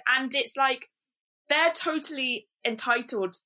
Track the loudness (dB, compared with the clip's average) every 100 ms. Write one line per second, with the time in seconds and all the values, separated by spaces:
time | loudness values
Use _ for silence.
0 | 0 0 0 -2 -2 2 0 0 -6 _
1 | _ _ _ _ 0 4 4 2 0 -2
2 | -2 -4 -4 -4 -8 _ -4 -2 0 0
3 | 0 -4 -4 -6